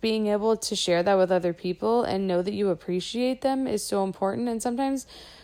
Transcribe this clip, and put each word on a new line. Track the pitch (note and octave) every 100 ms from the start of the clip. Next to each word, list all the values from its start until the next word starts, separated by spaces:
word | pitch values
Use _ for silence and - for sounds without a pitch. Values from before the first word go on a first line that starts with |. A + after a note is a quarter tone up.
being | A3 A3 G#3+
able | G#3 A3
to | A3 - G#3
share | - F3
that | F3+
with | F#3+ F#3
other | F#3 F3
people | E3 F3+ F3 G#3+ A#3
and | - F#3+ G3
know | F3
that | F#3
you | G#3 G3+
appreciate | E3 - F3+ - A#3 B3+ C4
them | C4+ C4 C4
is | G#3
so | - G3+
important. | G3 - G3 G3 A#3+
And | A3+
sometimes | A#3+ A#3+ C#4 C4+ - - - -